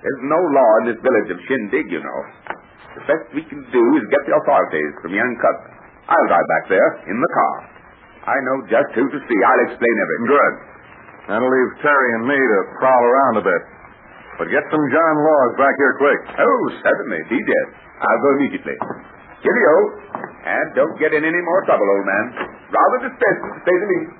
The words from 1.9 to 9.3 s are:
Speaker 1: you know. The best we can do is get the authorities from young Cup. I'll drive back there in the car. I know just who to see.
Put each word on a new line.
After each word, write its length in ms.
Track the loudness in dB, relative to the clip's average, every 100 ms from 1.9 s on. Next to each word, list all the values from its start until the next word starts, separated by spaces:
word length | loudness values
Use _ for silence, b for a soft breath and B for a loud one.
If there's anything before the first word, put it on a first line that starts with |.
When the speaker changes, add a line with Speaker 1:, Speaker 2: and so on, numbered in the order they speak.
Speaker 1:
you 80 | -8
know. 180 | -8 -10 -12 -18 -16 -16 -16 _ -20 -16
The 80 | -4
best 180 | -4 -4
we 140 | -10 -10
can 160 | -16 -2
do 140 | 2 4 4
is 20 | 2
get 100 | -2 2
the 80 |
authorities 580 | 0 2 2 2 -2 -4 -8
from 160 | -8
young 180 | -4 -4 0
Cup. 320 | 0 0 -8 -20 -20 -20
I'll 240 | -2 0 4
drive 160 | 2
back 200 | 2 -2 0
there 220 | 2 2 0 -8
in 80 | -4
the 160 | -2
car. 240 | 0 -2 -2 -14 -20 -20 -20 -20 -14 -4
I 80 | -4
know 240 | -2 -4 0
just 240 | 0 0
who 160 | 0 -2
to 120 | -4
see. 140 | -2